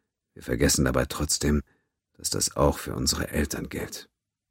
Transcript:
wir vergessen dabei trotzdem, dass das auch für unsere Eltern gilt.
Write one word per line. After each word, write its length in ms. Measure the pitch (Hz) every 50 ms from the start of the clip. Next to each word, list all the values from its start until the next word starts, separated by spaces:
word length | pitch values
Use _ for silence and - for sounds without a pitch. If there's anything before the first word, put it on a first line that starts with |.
| _ _ _ _ _ _ _
wir 80 | - -
vergessen 420 | 67 64 58 71 67 - - 67
dabei 220 | 65 64 64 69
trotzdem, 560 | - - - 78 73 - - - 71 73 73 - _ _ _ _ _ _ _ _ _ _
dass 140 | - - -
das 260 | - - - - -
auch 220 | - 71 73 - -
für 160 | - - -
unsere 360 | 62 65 - - - - -
Eltern 380 | - 76 73 - - - - -
gilt. 400 | - - - - - - - - _ _ _ _ _ _ _ _